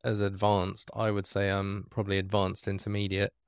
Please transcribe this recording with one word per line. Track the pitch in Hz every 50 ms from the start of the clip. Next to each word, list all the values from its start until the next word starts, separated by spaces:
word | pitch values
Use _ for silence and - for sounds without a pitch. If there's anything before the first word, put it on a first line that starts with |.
| -
as | 120 110 104
advanced. | 101 101 98 98 104 104 104 98 92 95 98 - - - -
I | 113 113 110
would | 104 101 95
say | - - 101 98 98
I'm | 98 98 98 98 98 104 92 -
probably | - - 104 98 98 98
advanced | 95 95 101 104 98 95 92 - -
intermediate. | - 98 98 - 107 104 101 104 95 95 95 101 98 - _ _